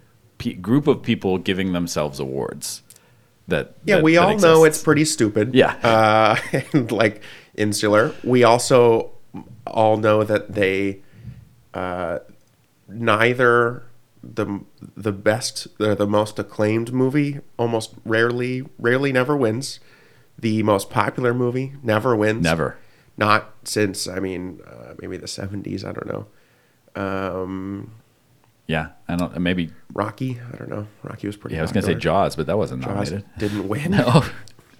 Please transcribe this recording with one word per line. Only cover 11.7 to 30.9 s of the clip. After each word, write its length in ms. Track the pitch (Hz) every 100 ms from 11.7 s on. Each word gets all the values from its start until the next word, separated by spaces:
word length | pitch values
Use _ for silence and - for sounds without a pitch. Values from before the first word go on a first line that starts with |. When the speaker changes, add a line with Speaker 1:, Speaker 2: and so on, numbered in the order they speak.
Speaker 2:
uh, 460 | 92 92 90 85 87 - - _ _ _ _ -
neither 960 | 104 117 107 120 123 123 120 117 127 - - _ _
the, 380 | 123 117 101 101 - - - -
the 160 | 104
best, 540 | 98 104 113 - - - -
or 140 | 107
the 120 | 98 104
most 320 | 104 107 -
acclaimed 540 | 101 - 107 110 117
movie 480 | 127 131 147 143 139 - -
almost 380 | 120 113 - -
rarely, 600 | 107 110 117 120 127 127 135 -
rarely 340 | 117 127 139
never 240 | 127 127 147
wins. 440 | 113 110 135 - - _ _ _ _ -
The 240 | 117 110
most 280 | 107 98 -
popular 440 | - 104 - 123
movie 400 | 120 123 127 135 139
never 340 | 120 107 127 110
wins. 260 | 107 110
Speaker 1:
Never. 360 | 85 82 71 - - _ _ -
Speaker 2:
Not 360 | 107 104 - -
since, 440 | - 107 104 92 95
I 100 | 92
mean, 400 | 95 87 90 - 50
uh, 280 | 58 60 -
maybe 160 | 92 90
the 120 | -
seventies, 560 | - 95 101 98 98
I 80 | 101
don't 140 | - -
know. 200 | - 104 _ _ _ _ _ _
Um, 960 | 101 98 95 95 92 92 95 95 98 113 - _ _ _ _ _ _ -
Speaker 1:
Yeah, 220 | 80 78 - -
I 80 | 87
don't, 220 | 87 80
maybe 300 | 87 90 80 - -
Speaker 2:
Rocky, 460 | - 107 - 131 120 120
I 40 | -
don't 140 | -
know. 160 | 107 107